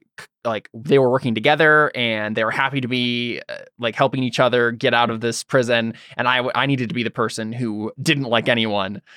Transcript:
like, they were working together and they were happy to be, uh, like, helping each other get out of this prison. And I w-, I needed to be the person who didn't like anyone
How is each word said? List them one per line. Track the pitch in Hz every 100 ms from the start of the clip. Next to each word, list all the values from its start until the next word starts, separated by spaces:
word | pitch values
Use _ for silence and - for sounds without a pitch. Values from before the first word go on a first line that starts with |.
| _ - - _ 117
like, | 104 -
they | 117 135 139
were | 127
working | 131 127 110
together | 131 151 156 151 147 123
and | 117 107 107 110
they |
were | 110
happy | 110 135 139
to | 120
be, | 127 123 120 120 90 -
uh, | - - -
like, | 120 107
helping | 139 135
each | 127 131
other | 123 123 117
get | 117 127
out | 117 117
of | 113
this | 117 110
prison. | - 135 120 117 113 - - -
And | 123
I | 127
w-, | 123 -
I | 139
needed | 131 117
to | 120
be |
the | 110
person | - 110 - 110
who | 113 117 104 107 -
didn't | 147 143 127
like | 117 120
anyone | 117 110 101 95 101 _